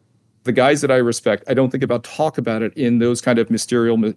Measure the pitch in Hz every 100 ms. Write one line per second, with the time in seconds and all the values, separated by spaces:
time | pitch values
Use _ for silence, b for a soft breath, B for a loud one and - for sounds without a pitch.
0 | _ _ _ _ - 120 127 147 143 127
1 | 120 117 - 104 - 127 131 - 123 120
2 | - - 156 151 117 110 110 - 123 120
3 | 120 120 - 117 110 113 - 120 117 113
4 | 110